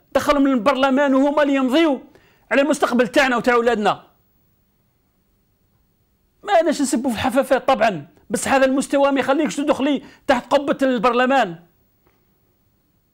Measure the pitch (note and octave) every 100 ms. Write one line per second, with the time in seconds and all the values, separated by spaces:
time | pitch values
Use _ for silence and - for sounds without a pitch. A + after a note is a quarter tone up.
0 | _ C4+ - C#4+ C#4 C4 G3+ C4 C4+ C4
1 | C#4+ C4+ C#4+ D4 C#4+ C4+ B3+ D4 E4 B3+
2 | - _ _ _ - A#3+ C#4+ C#4+ - A#3+
3 | A#3+ D4+ C4 A#3+ B3+ A#3+ A#3 A3 G3+ D3
4 | - _ _ _ _ _ _ _ _ _
5 | _ _ _ _ _ _ _ _ _ _
6 | _ _ _ _ G#4 F4 D#4+ C#4 C#4 C4
7 | C4 G#3 B3+ B3+ - B3+ - A#3 A3 E3
8 | C#3 _ - A3 G#3+ C4+ C4+ C4+ C4 C#4
9 | C#4 C4+ B3 C#4+ C4 C#4+ D4 - C#4 C4+
10 | - - - B3 - C#4 C#4 C4+ C4+ B3
11 | A#3+ A#3+ B3+ C4+ G3+ E3 _ _ _ _
12 | _ _ _ _ _ _ _ _ _ _
13 | _